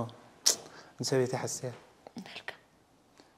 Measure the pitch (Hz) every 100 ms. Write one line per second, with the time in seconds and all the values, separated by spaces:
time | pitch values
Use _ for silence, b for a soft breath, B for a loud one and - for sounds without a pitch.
0 | 117 - - - - - - B B B
1 | 127 135 123 123 117 - 127 - - -
2 | - - - - - - - _ _ _
3 | _ - b